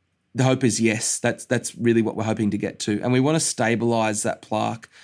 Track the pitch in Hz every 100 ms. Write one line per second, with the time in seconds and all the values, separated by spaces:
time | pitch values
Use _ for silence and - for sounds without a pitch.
0 | _ _ _ 117 131 131 123 104 113 110
1 | - - 120 117 - 120 - - 117 113
2 | 110 - 107 110 107 101 101 - - 104
3 | 123 127 135 160 - - 113 117 117 117
4 | 110 104 117 - - 110 110 113 - -